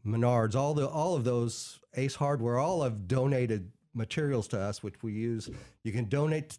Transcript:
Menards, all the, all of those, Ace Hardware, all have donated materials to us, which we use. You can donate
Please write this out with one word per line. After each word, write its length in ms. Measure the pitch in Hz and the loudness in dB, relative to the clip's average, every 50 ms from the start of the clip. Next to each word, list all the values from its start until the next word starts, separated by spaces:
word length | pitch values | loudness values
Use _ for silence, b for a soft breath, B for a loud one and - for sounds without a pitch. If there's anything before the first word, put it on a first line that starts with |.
| - | -4
Menards, 480 | 107 107 117 120 123 123 117 110 110 104 | -2 0 2 4 4 4 4 4 2 2
all 200 | 131 139 147 151 | 2 0 2 2
the, 120 | 147 135 139 | 0 0 0
all 280 | 147 156 156 185 180 | 0 0 0 0 0
of 80 | 143 113 | 2 2
those, 560 | 127 123 120 117 117 - - - - - - - _ - | 2 2 2 0 -2 -4 -6 -10 -12 -14 -18 -20 _ -4
Ace 200 | 170 139 135 - | -4 -2 -2 -2
Hardware, 440 | - 147 143 147 143 117 120 120 127 | 0 0 0 0 0 0 0 2 2
all 240 | 139 170 185 170 143 | 2 2 2 2 0
have 260 | 123 113 104 95 87 | 0 -2 -2 -2 0
donated 640 | 127 131 127 139 143 127 123 113 110 104 87 101 - _ _ _ - | 2 2 4 4 4 2 2 2 0 0 -2 -6 -12 _ _ _ -6
materials 520 | 117 113 - - 160 151 143 139 117 104 - | -6 -6 -2 -2 0 0 2 2 0 0 0
to 120 | - 101 | -2 -2
us, 220 | 95 104 101 - - | -2 -2 -4 -4 -8
which 200 | 101 - - - | -10 -8 -6 -6
we 100 | 110 104 | -4 -4
use. 360 | 107 113 117 117 110 107 - B B B B B B - | -2 -2 -2 -2 -4 -4 -8 B B B B B B -6
You 80 | 113 104 | -2 0
can 160 | 120 120 98 | 0 0 0
donate 500 | 139 143 151 156 156 156 151 - - | 2 2 2 2 0 0 -2 -6 -12